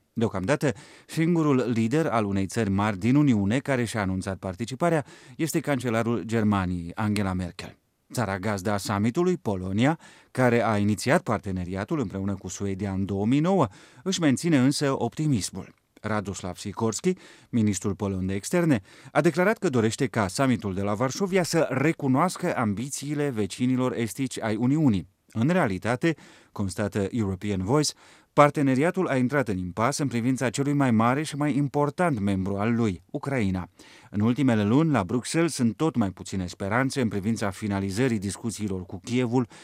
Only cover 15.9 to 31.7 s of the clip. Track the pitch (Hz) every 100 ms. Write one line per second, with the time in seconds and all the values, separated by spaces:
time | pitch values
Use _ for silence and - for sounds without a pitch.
15.9 | _ 104 107 101 92 92 87 104 87 113
16.9 | 107 180 185 - - - 120 107 95 107
17.9 | 90 101 95 92 98 - 180 170 117 -
18.9 | - - 143 160 151 185 220 180 123 110
19.9 | - 135 117 95 - 135 113 104 92 101
20.9 | 104 127 - 190 190 170 165 139 131 147
21.9 | 160 143 131 180 - 175 123 110 98 135
22.9 | - 143 147 143 110 98 - 123 127 127
23.9 | 113 117 - 135 - 110 104 123 151 143
24.9 | 98 - _ _ 110 135 180 131 92 107
25.9 | 123 165 156 - - _ - 98 - 101
26.9 | 107 98 120 101 92 104 95 92 147 151
27.9 | - - - _ - 147 156 139 127 165
28.9 | 185 147 131 123 143 120 92 90 85 117
29.9 | 147 139 120 120 127 123 139 139 143 135
30.9 | 110 117 135 156 143 147 131 143